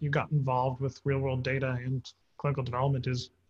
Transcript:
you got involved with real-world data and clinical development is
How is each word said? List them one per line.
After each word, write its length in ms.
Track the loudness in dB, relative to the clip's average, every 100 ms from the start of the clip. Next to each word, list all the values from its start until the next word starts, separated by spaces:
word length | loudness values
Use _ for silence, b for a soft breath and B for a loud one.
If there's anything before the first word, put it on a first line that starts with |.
you 80 | 0
got 200 | 0 2
involved 500 | 2 2 2 2 0
with 180 | -4 -2 -2
real-world 380 | 0 0 0
data 360 | 0 0 0 -2
and 240 | -2 -4 -6 -16 _ -4
clinical 260 | -2 0
development 440 | -2 0 2 2 0
is 220 | -2 -6 _